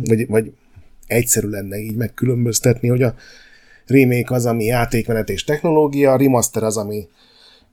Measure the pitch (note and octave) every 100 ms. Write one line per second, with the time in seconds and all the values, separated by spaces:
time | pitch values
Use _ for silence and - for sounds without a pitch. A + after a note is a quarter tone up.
0 | A2+ A2+ A#2 A2+ A2 - _ - - -
1 | - A2+ A#2 A2+ G2+ G2+ G2 G2+ A2 A2
2 | A2 - B2 A#2+ A#2+ A2 B2 A2+ A#2+ B2+
3 | B2 - - - - - _ _ - C3+
4 | B2+ B2 A#2 B2+ A#2+ A#2 G#2+ A#2+ A#2 A#2
5 | A2 A2+ G#2 G2 - D3 F3 D#3 D3 C#3
6 | C#3 C3 C#3 B2 - A2+ A2 G#2+ G#2 G#2+
7 | F#2+ _ _ _ _ _ _